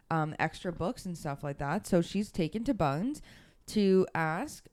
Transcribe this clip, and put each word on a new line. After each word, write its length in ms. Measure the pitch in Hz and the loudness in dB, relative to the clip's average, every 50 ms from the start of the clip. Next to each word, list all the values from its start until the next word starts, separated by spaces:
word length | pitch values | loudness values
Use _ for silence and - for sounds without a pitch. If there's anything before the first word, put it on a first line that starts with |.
| _ - | _ -2
um, 240 | 165 160 156 151 - - | 0 0 0 0 -2 -2
extra 320 | 139 160 - - - 185 | -2 -2 -2 -4 -8 -6
books 340 | 165 - 160 196 - - - | -6 -4 -4 -4 -4 -6 -8
and 100 | 185 170 | -10 -8
stuff 280 | - - 151 139 - - | -6 -6 -6 -6 -6 -6
like 160 | 147 143 - | -8 -6 -6
that. 260 | 147 143 160 214 - | -4 -2 -4 -2 0
So 160 | - 190 170 | 4 4 4
she's 300 | 170 - - 196 214 - | 4 4 0 -4 -4 -2
taken 320 | - - 160 156 - 226 233 | -2 -2 -2 -2 -2 -4 -2
to 100 | - 277 | 0 0
Buns 480 | 190 165 139 135 156 208 269 302 - - - - - - - _ _ _ | 2 2 2 2 0 -2 -2 -4 -6 -10 -18 -20 -20 -20 -20 _ _ _
to 400 | - - 214 202 190 190 190 185 - - | -2 0 4 6 6 6 6 4 4 0
ask 500 | 160 160 156 160 185 277 311 - - - - | -2 0 0 -2 -4 -6 -8 -10 -14 -18 -20